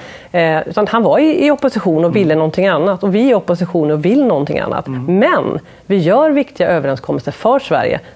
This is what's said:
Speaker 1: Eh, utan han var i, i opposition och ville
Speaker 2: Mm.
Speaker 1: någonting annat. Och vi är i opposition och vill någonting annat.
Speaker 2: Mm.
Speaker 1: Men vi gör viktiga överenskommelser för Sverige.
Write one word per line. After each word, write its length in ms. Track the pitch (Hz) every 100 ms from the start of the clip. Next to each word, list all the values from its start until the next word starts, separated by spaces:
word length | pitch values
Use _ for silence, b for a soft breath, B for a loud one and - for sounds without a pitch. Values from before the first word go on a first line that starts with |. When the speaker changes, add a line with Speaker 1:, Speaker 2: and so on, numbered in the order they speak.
| B B B
Speaker 1:
Eh, 360 | 180 165 156 -
utan 180 | 170 208
han 160 | 233
var 160 | 202 214
i, 280 | 311 302 285
i 40 |
opposition 540 | 277 269 220 185 156
och 120 | 170 208
ville 80 | 175
Speaker 2:
Mm. 60 | 156
Speaker 1:
någonting 280 | 156 170 196
annat. 360 | 160 180 185
Och 120 | 202
vi 120 | 202 262
är 40 |
i 40 |
opposition 560 | 214 - 175 175 175 151
och 140 | 151
vill 200 | 170 262
någonting 340 | 262 151 151 -
annat. 280 | - 113 135
Speaker 2:
Mm. 320 | 131 135 185
Speaker 1:
Men 400 | 294 311 - - B B -
vi 100 | 196
gör 340 | 160 226 311
viktiga 380 | 285 254 - 170
överenskommelser 640 | 170 139 131 - 143 143
för 260 | - 220 269
Sverige. 420 | - 143 110 - B